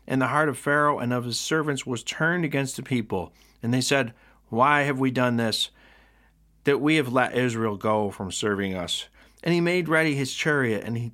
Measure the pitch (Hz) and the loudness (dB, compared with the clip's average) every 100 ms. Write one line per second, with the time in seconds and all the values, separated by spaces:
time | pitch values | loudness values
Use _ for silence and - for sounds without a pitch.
0 | - 131 127 143 156 127 - 143 147 139 | -4 0 2 2 0 0 0 2 2 0
1 | 120 123 120 113 - 160 151 135 131 117 | -2 -2 -2 -6 -2 -2 0 -4 -4 -6
2 | - - 160 175 165 143 135 - 131 127 | -6 -2 0 0 -2 -2 -4 -6 -2 -2
3 | 107 98 85 - _ _ 113 127 123 139 | -2 -4 -6 -12 _ _ -2 0 2 2
4 | 120 - - _ _ 113 135 147 139 131 | 0 -6 -20 _ _ 2 4 4 2 0
5 | 131 127 123 117 113 107 - - - - | 0 2 2 2 0 -2 -4 -8 -20 -20
6 | _ _ _ _ _ _ - 139 143 156 | _ _ _ _ _ _ 0 2 2 2
7 | 127 127 123 120 127 113 113 101 110 107 | 2 2 2 2 0 0 -2 0 0 2
8 | 101 - 95 - 110 98 98 92 87 - | 0 -4 -8 -4 -2 0 0 -2 -4 -6
9 | - _ - _ 165 170 170 180 160 160 | -8 _ -20 _ 0 2 2 0 2 2
10 | 160 139 131 - 160 147 127 104 - 117 | 2 0 -2 -2 0 2 2 0 -2 -6
11 | 117 | -6